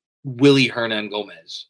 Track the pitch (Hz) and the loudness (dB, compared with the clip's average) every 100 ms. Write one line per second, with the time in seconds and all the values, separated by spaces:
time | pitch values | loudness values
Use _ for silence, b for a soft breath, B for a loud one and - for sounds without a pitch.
0 | _ _ 139 120 139 139 117 120 117 107 | _ _ -14 2 4 4 2 -2 -4 -4
1 | 107 104 101 - - - | -6 -8 -10 -14 -20 -20